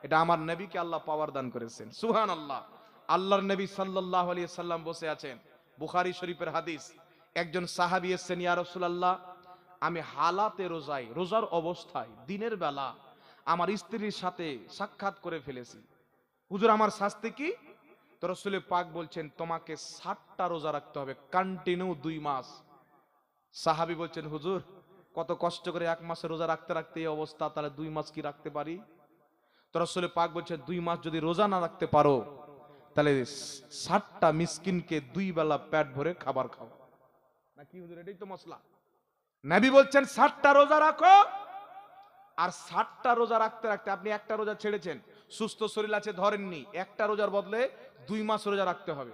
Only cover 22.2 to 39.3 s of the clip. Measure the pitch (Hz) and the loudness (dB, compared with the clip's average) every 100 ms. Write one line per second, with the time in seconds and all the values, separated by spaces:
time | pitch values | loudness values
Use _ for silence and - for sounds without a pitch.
22.2 | 151 135 127 - _ - _ _ _ _ | -4 -4 -6 -20 _ -20 _ _ _ _
23.2 | _ _ _ - 165 156 165 165 165 165 | _ _ _ -4 -2 0 -2 -4 -6 -8
24.2 | 151 151 160 185 - - _ - _ - | -10 -8 -4 -6 -6 -20 _ -20 _ -10
25.2 | 165 165 170 170 175 170 170 165 165 165 | -6 -2 -2 -2 -8 -4 -2 -4 -6 -8
26.2 | 165 160 165 160 - 170 156 165 160 151 | -6 -4 -2 -2 -4 -6 -6 -6 -6 -4
27.2 | 151 - 151 151 147 139 156 156 151 - | -6 -4 -6 -4 -6 -6 -6 -6 -6 -8
28.2 | 147 147 156 147 147 175 - _ _ _ | -8 -8 -10 -8 -8 -10 -14 _ _ _
29.2 | _ _ _ _ _ 165 170 185 175 175 | _ _ _ _ _ -2 -2 0 -2 2
30.2 | 170 165 170 165 135 175 170 170 165 160 | 0 0 -6 -8 -4 -4 -2 -2 -2 -2
31.2 | 156 175 208 190 170 - 160 147 147 131 | 0 2 4 2 -2 -4 4 6 6 6
32.2 | 104 - - - - - - - 147 135 | 0 -12 -20 -20 -20 -20 -2 2 4 4
33.2 | 123 - - - - - - 190 - - | 0 -6 -12 -14 -16 -12 0 0 0 2
34.2 | 170 156 165 - 190 180 170 156 127 139 | 4 4 0 -2 -2 -2 -2 -6 -4 -4
35.2 | 190 165 156 143 - 156 143 135 151 175 | -2 0 2 0 0 0 0 -2 -4 -4
36.2 | 135 131 123 - 117 - - _ _ _ | -4 -2 -4 -8 -20 -20 -20 _ _ _
37.2 | _ _ _ _ 147 180 175 170 175 190 | _ _ _ _ -20 -20 -18 -16 -16 -14
38.2 | 202 180 170 143 _ _ _ _ _ _ | -14 -14 -14 -18 _ _ _ _ _ _
39.2 | _ | _